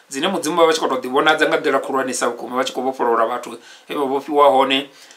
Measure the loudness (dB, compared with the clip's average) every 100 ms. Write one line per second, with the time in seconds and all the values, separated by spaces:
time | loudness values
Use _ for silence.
0 | _ -4 -2 -2 -2 2 4 4 -2 -4
1 | -2 0 2 2 2 0 0 0 0 -4
2 | -2 -2 -4 -4 -8 -4 -4 -4 -4 -2
3 | 0 2 0 -2 -8 -16 -18 -20 -10 -4
4 | -2 -2 -2 4 6 6 2 0 -2 -14
5 | -20